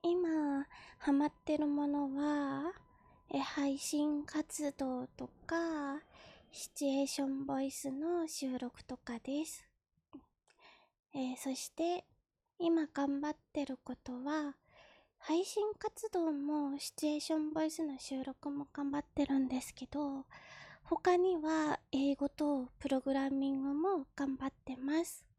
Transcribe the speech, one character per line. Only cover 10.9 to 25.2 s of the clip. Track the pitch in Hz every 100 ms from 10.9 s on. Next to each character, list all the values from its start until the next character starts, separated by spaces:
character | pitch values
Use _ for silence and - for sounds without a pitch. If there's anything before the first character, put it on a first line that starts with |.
| _ _
え | 277 254
ー、 | 254
そ | 269
し | 262 -
て、 | - 330 349 - _ _ _ _ _
今 | 339 330 302
頑 | 285 277 277
張 | 294
っ | 302 _
て | - 277
る | 262
こ | - 254
と | - 247
は、 | 269 311 294 - _ - - - _ _
配 | - 330
信 | 381 - 415
活 | 415 427 - 440
動 | 370 320
も | 294 285 302 285 285
シ | -
チ | - 302
ュ |
エ | 302
ー |
シ | -
ョ | 311
ン | 302
ボ | 311
イ | 311
ス | 311
の | 320 262
収 | - 269
録 | 262 262 294
も | 285 285
頑 | - 285
張 | 285
っ |
て | - - 285
る | 269
ん | 262
で | 254
す | -
け | - 262
ど、 | 285 294 269 269 - - - - -
他 | - 330 - 359
に | 370 349
は | 311 320 302 - _
英 | 269 277
語 | 277 277
と | - 294 277 247 -
プ | 277
ロ | 269
グ | 269
ラ | 269 277
ミ | 269 277
ン | 269
グ | 277
も | 285 359 370 269 -
頑 | 277 269
張 | 269
っ | -
て | - 254
ま | 269 311
す。 | 339 -